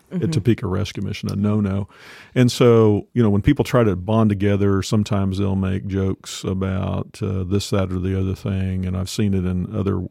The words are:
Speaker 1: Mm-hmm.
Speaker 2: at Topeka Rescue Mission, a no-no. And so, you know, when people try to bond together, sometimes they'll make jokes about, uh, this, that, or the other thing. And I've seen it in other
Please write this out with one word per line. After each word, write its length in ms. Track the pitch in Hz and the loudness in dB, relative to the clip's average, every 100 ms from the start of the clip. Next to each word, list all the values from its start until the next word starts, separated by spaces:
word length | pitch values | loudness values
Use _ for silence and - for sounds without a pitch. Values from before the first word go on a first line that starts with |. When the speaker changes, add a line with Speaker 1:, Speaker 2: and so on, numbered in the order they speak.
| _ | _
Speaker 1:
Mm-hmm. 100 | 185 | -4
Speaker 2:
at 80 | 160 | -2
Topeka 340 | 156 110 107 92 | 0 2 0 0
Rescue 360 | 92 101 - | -4 -4 -6
Mission, 300 | 98 104 101 | -8 -6 -6
a 20 | |
no-no. 540 | 98 104 107 101 98 98 - - - - | -2 0 0 0 -2 -6 -12 -20 -20 -6
And 180 | - 123 | 2 2
so, 560 | - 123 113 110 101 - | 6 6 8 6 4 0
you 80 | 123 | 2
know, 80 | 113 | 4
when 120 | 101 | 4
people 220 | 98 147 | 2 2
try 180 | 117 127 | 2 2
to 140 | 113 90 | 2 0
bond 320 | 90 110 110 | 0 2 2
together, 520 | 98 101 101 101 98 | 2 2 2 2 2
sometimes 560 | - 110 104 98 98 95 | 2 0 0 0 0 0
they'll 180 | 98 98 | -2 0
make 300 | 95 95 101 | -2 -4 -4
jokes 580 | 95 95 95 - - | -2 -2 -4 -10 -10
about, 760 | - 95 95 95 95 95 95 - | -6 -4 -2 -2 -4 -6 -8 -8
uh, 200 | 104 95 | -6 -4
this, 280 | 92 98 - | -2 -2 -2
that, 200 | 101 92 | -2 -2
or 80 | 92 | -4
the 200 | 92 95 | -2 -2
other 140 | 95 | -2
thing. 500 | 95 101 95 95 95 92 | -4 -4 -4 -4 -4 -4
And 100 | 92 | -6
I've 140 | 95 | -6
seen 220 | - 104 | -2 0
it 100 | 95 90 | 0 -2
in 280 | 90 95 | -4 -4
other 240 | 101 98 95 92 | -4 -2 -2 -6